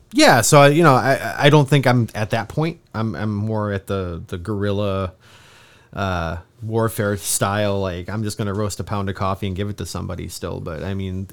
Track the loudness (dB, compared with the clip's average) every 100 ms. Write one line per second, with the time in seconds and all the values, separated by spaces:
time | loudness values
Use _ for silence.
0 | _ 4 6 6 6 8 8 8 6 6
1 | 4 0 -2 2 6 6 6 4 4 2
2 | 2 -2 -4 -4 -4 -4 -4 -6 _ -6
3 | -4 -4 -4 -2 -2 -2 -2 -4 -4 -4
4 | -4 -8 -8 -10 -6 -4 -2 -2 -2 -2
5 | -4 -8 _ -20 -20 -20 _ _ _ -6
6 | -4 -2 -4 -6 -12 _ -4 -2 0 0
7 | -2 -2 -4 -2 0 0 0 0 -2 -6
8 | -8 -6 -6 -4 -4 -4 -4 -6 -6 -4
9 | -4 -4 -4 -2 -4 -4 -6 -6 -8 -8
10 | -8 -8 -10 -10 -8 -8 -8 -8 -6 -6
11 | -6 -6 -8